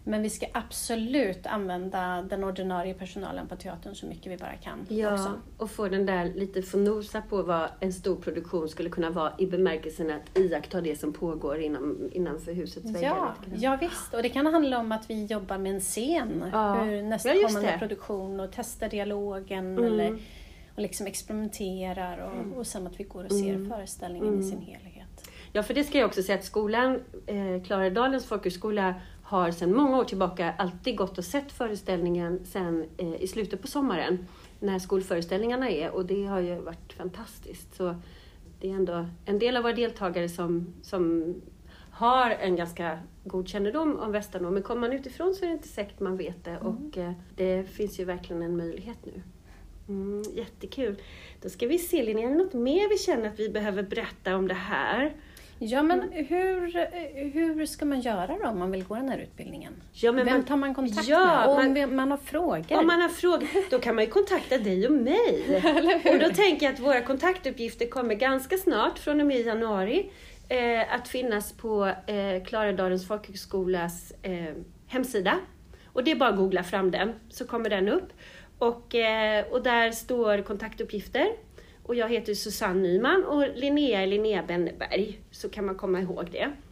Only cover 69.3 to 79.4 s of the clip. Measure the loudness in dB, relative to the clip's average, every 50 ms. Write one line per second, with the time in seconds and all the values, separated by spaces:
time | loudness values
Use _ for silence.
69.3 | 4 4 2 2 0 0 0 0 2 2 2 2 2 0 0 -2 -8 -18 -20 -20
70.3 | -20 -20 -6 -2 0 2 2 2 2 2 2 2 0 -2 -2 -4 -4 -2 0 0
71.3 | 0 0 -2 -4 -12 -8 -4 -2 0 2 2 2 0 -2 -4 -4 -2 -2 0 0
72.3 | -2 -2 -4 -4 -2 0 0 0 2 2 2 2 0 0 -2 -4 -6 -6 -6 -10
73.3 | -14 -14 -12 -4 -2 -2 0 2 0 0 0 -4 -6 -8 -14 -16 -18 -10 -6 -6
74.3 | -4 -4 -4 -6 -8 -10 -12 -16 -18 -20 -16 -4 -2 -2 -2 0 0 2 2 4
75.3 | 2 2 -2 -6 -18 -20 -20 -20 -20 -20 -20 -4 -2 2 2 2 4 4 4 4
76.3 | 6 4 4 4 4 0 0 0 0 2 2 2 2 2 0 -2 -2 -8 -14 -18
77.3 | -12 -12 -8 -4 -4 -2 0 2 2 4 4 4 2 0 0 -4 -16 -20 -20 -20
78.3 | -20 -20 -20 -20 -4 2 2 2 2 0 -8 -2 0 2 4 4 4 4 4 4
79.3 | 4 2